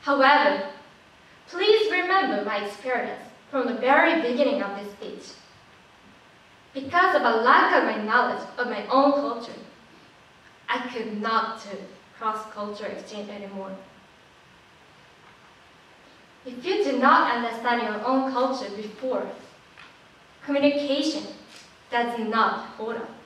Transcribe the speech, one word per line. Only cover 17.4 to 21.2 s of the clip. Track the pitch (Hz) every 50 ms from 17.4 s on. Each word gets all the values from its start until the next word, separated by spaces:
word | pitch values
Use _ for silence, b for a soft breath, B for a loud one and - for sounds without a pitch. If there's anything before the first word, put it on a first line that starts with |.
| 233 233 226 - - 240 240 240
your | 226 214 214 - -
own | 240 262 269 262 269
culture | 262 262 262 262 - - 202 202 202
before, | 208 214 208 - - 262 254 226 - - - - - - - - - - - - - - - - - - - - _ - _ - _ -
communication | - 285 277 277 294 285 285 294 285 277 302 311 311 - -